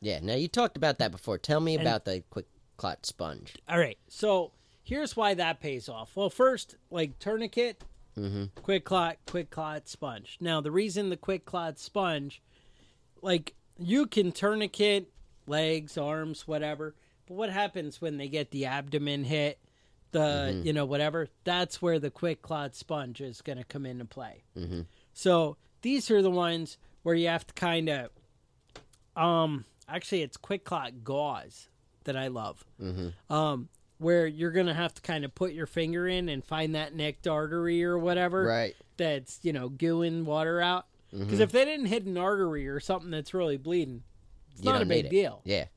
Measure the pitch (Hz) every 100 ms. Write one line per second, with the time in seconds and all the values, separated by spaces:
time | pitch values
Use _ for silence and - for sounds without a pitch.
0 | 104 82 90 123 170 - 240 - 151 135
1 | 113 90 - 95 - 151 165 156 151 113
2 | - 92 - - - _ _ - 95 -
3 | - - 80 65 - - - 170 147 104
4 | _ - 214 190 165 - _ _ - 269
5 | 302 - 208 185 165 156 151 131 110 113
6 | 127 - 196 - 262 254 - - _ 175
7 | 156 135 196 220 226 - 240 - - -
8 | - - 101 101 101 - - 196 - 190
9 | 170 165 - 175 160 - 156 151 - -
10 | 143 113 101 - 170 160 147 170 214 180
11 | 196 175 - 190 - 180 165 147 - 208
12 | 185 156 143 - _ _ - - - _
13 | _ _ 190 180 - - _ - 175 247
14 | 285 - 180 - 202 214 208 - 208 202
15 | 185 - - - - 147 160 160 151 -
16 | 147 156 156 151 - 151 151 147 156 -
17 | _ _ - 185 220 190 202 185 151 -
18 | 165 147 139 151 143 143 135 139 139 147
19 | 147 143 135 151 147 - _ _ _ _
20 | _ 165 151 143 - - 165 151 139 143
21 | 151 165 151 _ - 180 180 - 175 165
22 | 143 - 175 156 - 156 143 - - 156
23 | 131 117 135 117 - 127 123 143 135 123
24 | 120 - 117 - _ 92 87 87 85 _
25 | _ - 185 175 156 147 _ _ 240 277
26 | - 214 190 180 170 170 160 - - -
27 | 170 165 170 165 - - 180 165 160 143
28 | 120 - _ _ _ _ _ - - _
29 | _ - 165 165 160 143 113 _ - 165
30 | - 190 147 - - 202 - 170 127 131
31 | 113 139 147 120 - - - _ _ _
32 | - 135 131 123 107 - - - 95 90
33 | 90 85 - 151 156 135 120 _ _ -
34 | 160 175 160 151 170 170 180 160 170 -
35 | - 160 143 - 185 156 151 - 160 170
36 | 180 185 175 139 - 156 160 156 151 156
37 | 151 - 175 151 156 170 170 170 175 175
38 | 170 180 180 185 196 - 107 - - -
39 | 170 143 127 - 175 147 127 139 165 165
40 | 170 165 160 151 160 170 175 180 - _
41 | _ 98 98 208 220 247 277 302 226 226
42 | 190 180 185 202 180 151 139 143 - 185
43 | 170 156 139 185 170 139 143 175 143 123
44 | - - - - - - - - 190 165
45 | - 190 190 - 90 98 -